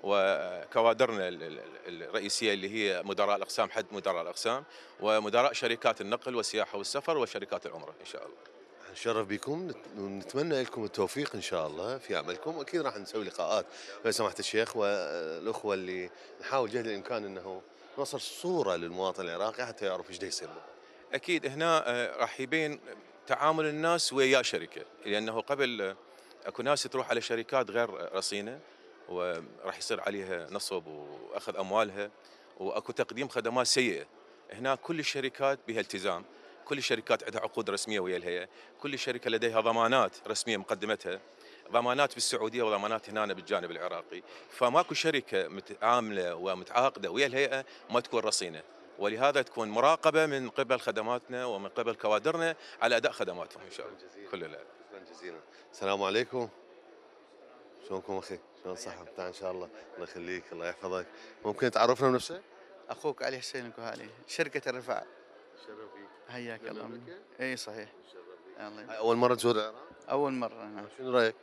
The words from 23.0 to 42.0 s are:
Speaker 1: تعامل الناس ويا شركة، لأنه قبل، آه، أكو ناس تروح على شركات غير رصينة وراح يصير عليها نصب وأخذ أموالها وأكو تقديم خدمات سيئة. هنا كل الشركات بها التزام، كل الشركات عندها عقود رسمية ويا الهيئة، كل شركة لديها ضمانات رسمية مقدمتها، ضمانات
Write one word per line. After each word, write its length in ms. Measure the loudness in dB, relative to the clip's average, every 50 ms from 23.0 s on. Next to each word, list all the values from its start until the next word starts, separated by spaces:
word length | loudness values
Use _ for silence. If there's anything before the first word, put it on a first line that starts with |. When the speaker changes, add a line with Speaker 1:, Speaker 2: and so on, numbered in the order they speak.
| -18 -20 -20 -20 0
Speaker 1:
تعامل 380 | 0 0 4 6 4 4 6 4
الناس 480 | 2 2 2 4 4 4 4 2 2 4
ويا 300 | 6 8 8 8 8 6
شركة، 400 | 4 0 0 -2 -4 -10 -12 -12 -12 -16 -12 -4
لأنه 340 | 0 0 0 0 0 -2 -2
قبل، 420 | 0 0 2 2 2 2 2 0 -2
آه، 140 | -2 -4 -6 -14 -20 -20 -20 -20 -20 -20 -10 -10
أكو 160 | -8 -6 -2 2
ناس 200 | 2 4 2 2
تروح 280 | -2 0 -2 0 2
على 100 | 0 0
شركات 500 | 0 0 -2 -2 -2 0 2 0 0 2
غير 440 | 2 2 2 2 0 -6 -8 -2 -2
رصينة 460 | -2 -2 0 -2 -2 -4 -6 -8 -10 -14 -20 -20 -20 -20 -20 -20 -20 -14 -8
وراح 680 | -4 -2 0 0 -2 -4 -6 -12 -16 -8 -8 -6 -6 -6
يصير 220 | -4 -4 -4 -2
عليها 460 | -2 -2 -2 -2 -4 -4 -4 -6 -6 -4
نصب 360 | -6 -6 -4 -2 -4 -4 -6
وأخذ 680 | -6 -12 -12 -12 -12 -12 -14 -12 -8 -8 -6 -6 -4 -4
أموالها 540 | -4 -2 2 4 4 4 2 0 -6 -6 -6 -8 -16 -20 -20 -20 -20 -20 -20 -12 -6
وأكو 340 | -4 -2 -2 -2 -4 -6 -2
تقديم 360 | -2 -2 -2 -2 -8 -8 -4
خدمات 380 | -4 -2 -2 0 0 2 2
سيئة. 380 | 4 4 4 4 2 2 -2 -6 -10 -16 -20 -20 -20 -20 -20 -18 -16 -12
هنا 220 | -6 -2 -2 -2
كل 240 | -2 -2 -6 -4 -2
الشركات 600 | -2 -2 -2 -2 -2 -4 -2 0 2 2 2 0 -4 -4
بها 120 | -2 -2
التزام، 440 | -2 -2 -4 -2 0 0 -2 -2 -6 -12 -20 -20 -20 -20 -20 -20 -6
كل 140 | -4 -4 -2
الشركات 460 | 2 0 0 0 4 2 2 2 2
عندها 160 | -4 -4 -2
عقود 300 | -4 -2 -2 -2 -2 0
رسمية 300 | -2 -2 -2 -2 -2 -2
ويا 160 | 0 0 -2
الهيئة، 320 | -2 -2 -2 -4 -4 -4 -8 -12 -20 -20 -20 -20 -10
كل 180 | -8 -6 -6 -4
شركة 320 | -2 -2 -2 -2 -2 0
لديها 300 | 0 2 2 4 4 4
ضمانات 680 | 4 4 4 6 6 6 6 6 4 4 0 -6 -8 -6
رسمية 280 | -4 -4 0 0 -2
مقدمتها، 640 | -2 0 -2 -4 -2 0 -2 -2 -2 -2 -6 -8 -8 -10 -16 -20 -20 -20 -20 -20 -20 -18 0 2
ضمانات 420 | 2 4 4 4 4